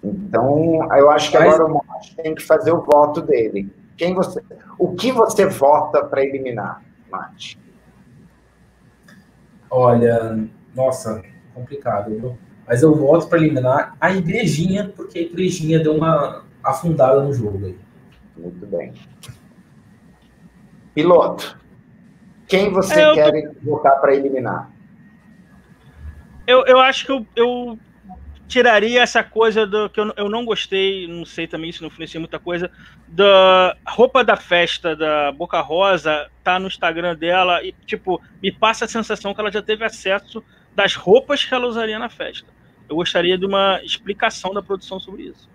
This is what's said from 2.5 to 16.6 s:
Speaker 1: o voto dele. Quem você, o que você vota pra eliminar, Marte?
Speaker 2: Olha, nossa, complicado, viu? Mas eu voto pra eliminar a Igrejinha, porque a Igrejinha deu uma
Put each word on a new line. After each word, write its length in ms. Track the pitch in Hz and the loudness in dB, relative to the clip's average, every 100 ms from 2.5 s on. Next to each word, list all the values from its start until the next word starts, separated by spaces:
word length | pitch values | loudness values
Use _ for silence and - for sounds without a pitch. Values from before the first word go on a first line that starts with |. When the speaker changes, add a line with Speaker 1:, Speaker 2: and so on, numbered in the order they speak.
| 160 151 | 2 4
Speaker 1:
o 100 | 165 | 0
voto 400 | 139 147 147 151 | 4 4 4 0
dele. 500 | 151 127 110 98 98 - _ - | 0 0 0 -4 -10 -14 _ -6
Quem 160 | 170 | -4
você, 280 | 185 180 - - - - - | -2 -4 -6 -14 -20 -20 -4
o 160 | 180 | -4
que 180 | - 240 | -2 -4
você 340 | 233 220 - 131 | 2 2 2 0
vota 580 | - 139 147 147 147 | 2 4 4 2 -2
pra 180 | - 135 | 0 -2
eliminar, 600 | 139 139 131 113 92 - - _ _ | -2 -4 -8 -8 -10 -12 -20 _ _
Marte? 480 | 92 69 - - - _ _ _ _ _ - - _ _ _ _ _ _ _ _ - _ _ _ _ _ | -14 -14 -18 -20 -20 _ _ _ _ _ -20 -20 _ _ _ _ _ _ _ _ -20 _ _ _ _ _
Speaker 2:
Olha, 760 | 127 120 117 117 117 113 110 107 - _ | 2 4 4 4 2 -2 -6 -8 -12 _
nossa, 480 | 123 131 131 113 107 - - _ | -2 -2 -2 -8 -10 -12 -20 _
complicado, 560 | - 123 143 123 104 107 | -18 -14 -8 -6 -6 -6
viu? 280 | 110 123 - - - - | -8 -8 -12 -20 -20 -4
Mas 160 | 123 | 2
eu 120 | 156 | 4
voto 340 | 151 135 156 - | 4 2 2 2
pra 100 | 165 | 0
eliminar 580 | 156 131 127 139 - - | 0 0 0 -2 -4 -4
a 100 | 160 | -2
Igrejinha, 800 | 190 170 220 220 143 180 190 196 - | -2 -2 -2 -2 -2 -2 -2 -6 -12
porque 220 | - 170 | -14 -10
a 40 | |
Igrejinha 560 | 170 175 185 165 156 160 | -8 -4 -4 -4 0 0
deu 160 | 156 | 2
uma 500 | 156 160 156 143 - - _ | 0 0 0 -2 -8 -20 _